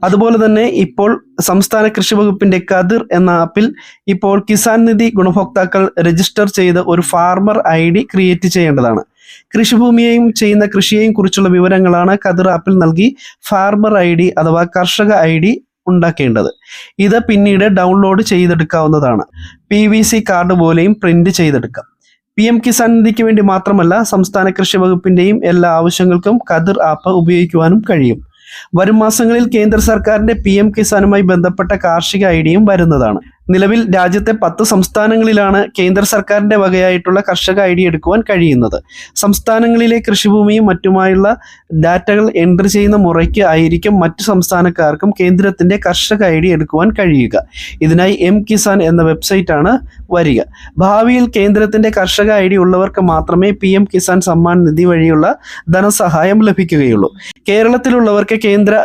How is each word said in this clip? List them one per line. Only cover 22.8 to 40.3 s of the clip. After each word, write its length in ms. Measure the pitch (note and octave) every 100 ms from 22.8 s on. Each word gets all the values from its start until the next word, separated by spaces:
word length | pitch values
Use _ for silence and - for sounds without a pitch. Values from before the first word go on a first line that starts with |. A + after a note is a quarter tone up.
| A#3
നിധിക്ക് 300 | A3+ A3 A3+
വേണ്ടി 180 | A3+ G#3+
മാത്രമല്ല, 520 | G3+ F#3+ G3 G3+ E3+ G3+
സംസ്ഥാന 460 | A3 G3 F#3 G3+ F#3
കൃഷി 280 | F#3 F#3 F#3+
വകുപ്പിന്റെയും 600 | F#3 F3+ F#3 F3+ F#3 G#3+ F3
എല്ലാ 260 | F3+ F3
ആവശ്യങ്ങൾക്കും 640 | E3 E3+ E3+ F3+ F3 G3+ A#3+ -
കതിർ 320 | E3 E3+ G#3+
ആപ്പ് 300 | E3 D3+ F#3
ഉപയോഗിക്കുവാനും 720 | F#3+ E3+ F3 F3 E3 E3 A3
കഴിയും. 400 | A3 E3+ B2+ A2 - _ - - - E3+
വരും 220 | F#3+ A3
മാസങ്ങളിൽ 460 | G#3+ G#3+ A3+ A#3+ A#3+
കേന്ദ്ര 300 | A3+ G#3+ A3
സർക്കാരിന്റെ 540 | A3 G#3+ G#3+ G#3 A3
പി 200 | A3+ G3+ G3
എം 60 | G#3+
കിസാനുമായി 500 | G#3 G#3 G#3 G3 G3+
ബന്ധപ്പെട്ട 500 | F#3 F3+ F3 F3+ F#3 G3
കാർഷിക 400 | F3+ E3+ - G3 G3
ഐ 140 | E3
ഡിയും 220 | D#3 F3+ G#3+
വരുന്നതാണ്. 540 | F#3 E3 C#3+ A2+ G2+ - _ -
നിലവിൽ 300 | F#3 G3 A#3 A3+
രാജ്യത്തെ 420 | F#3 F3+ G3+ G#3+
പത്ത് 300 | A3 F3 -
സംസ്ഥാനങ്ങളിലാണ് 960 | A3 G#3 F3+ G#3+ G#3+ A3+ A3 G#3+ G3 G3 G3+
കേന്ദ്ര 320 | - F#3 F#3+
സർക്കാരിന്റെ 540 | G#3 G#3 G3 G#3 G#3 G#3+
വകയായിട്ടുള്ള 600 | F#3+ F#3 F#3 F3+ F3+ F#3+
കർഷക 400 | G3+ F3+ F#3+ F#3+
ഐ 120 | F#3+ F3
ഡി 80 |
എടുക്കുവാൻ 360 | F3+ D#3+ - G#3
കഴിയുന്നത്. 560 | G#3+ F#3+ E3+ B2+ A2 F2+ - - - -
സംസ്ഥാനങ്ങളിലെ 800 | G3+ G3 - A3+ A#3 A#3 A#3 A#3
കൃഷിഭൂമിയും 640 | A3+ G3+ G#3